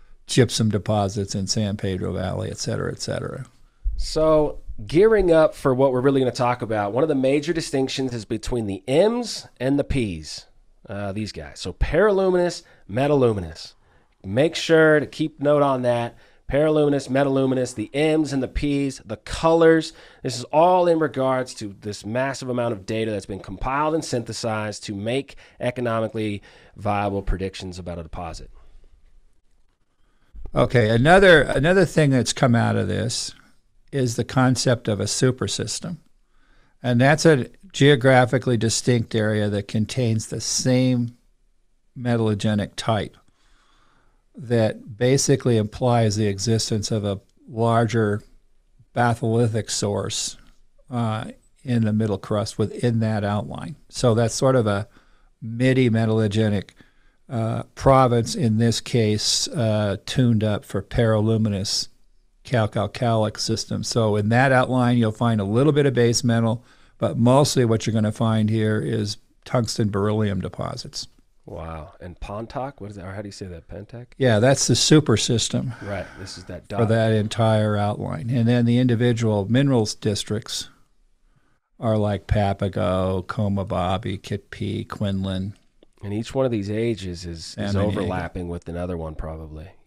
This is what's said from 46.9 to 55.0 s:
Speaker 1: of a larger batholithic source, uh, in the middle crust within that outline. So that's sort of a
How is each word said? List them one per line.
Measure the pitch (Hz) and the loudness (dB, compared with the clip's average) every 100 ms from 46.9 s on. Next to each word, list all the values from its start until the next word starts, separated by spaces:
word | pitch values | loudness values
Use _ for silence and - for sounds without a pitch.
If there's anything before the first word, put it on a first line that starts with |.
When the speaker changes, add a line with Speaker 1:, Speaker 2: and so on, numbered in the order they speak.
Speaker 1:
of | 113 | -2
a | 101 98 _ _ - | -2 -6 _ _ -14
larger | 113 117 113 117 113 107 104 - - _ _ _ _ _ | -2 2 2 2 2 0 0 -6 -20 _ _ _ _ _
batholithic | 135 120 117 113 113 117 110 - | 0 0 0 0 2 2 0 -4
source, | - 104 101 107 - - - - _ - _ - | -4 -2 -2 -4 -6 -8 -10 -20 _ -20 _ -10
uh, | 123 113 110 - - _ _ | -4 -2 -4 -8 -14 _ _
in | 139 120 | -2 0
the | 107 | 2
middle | 107 110 95 | 2 0 -2
crust | - 107 101 - | -2 -2 -2 -2
within | 104 - 123 113 | -4 -2 -2 0
that | 110 107 | 0 -2
outline. | 101 104 - - - 147 _ | -2 -4 -6 -10 -12 -14 _
So | - 127 | 0 2
that's | 110 117 | 4 2
sort | - 135 131 | 0 2 2
of | 107 | 2
a | 101 104 _ | 0 -4 _